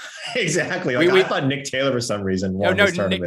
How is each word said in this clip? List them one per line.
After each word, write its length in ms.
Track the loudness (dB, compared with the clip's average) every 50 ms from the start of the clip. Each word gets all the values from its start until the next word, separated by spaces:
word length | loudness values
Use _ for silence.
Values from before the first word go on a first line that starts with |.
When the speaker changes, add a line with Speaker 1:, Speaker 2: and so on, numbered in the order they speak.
| -16
Speaker 1:
<laughs> 280 | -16 -14 -14 -10 -6 -4
exactly. 640 | -2 -2 0 0 0 -2 -2 -4 -4 -2 0 2
Like, 100 | 2 4
Speaker 2:
We, 60 | 6
we 80 | 6 4
Speaker 1:
I 80 | 4 2
thought 180 | 0 -2 0
Nick 160 | 0 -2 -2
Taylor 300 | -4 -4 -2 0 0 0
for 80 | 0 0
some 220 | -2 -2 -4 -2
reason 320 | -2 -2 0 0 -2 -2 -2 0
Speaker 2:
No, 120 | 0 2
Speaker 1:
won 60 | 2
Speaker 2:
no, 100 | 4 2
Speaker 1:
this 80 | 2 2
Speaker 2:
Nick, 20 | 0
Speaker 1:
tournament. 200 | 0 0 -2 -2 -2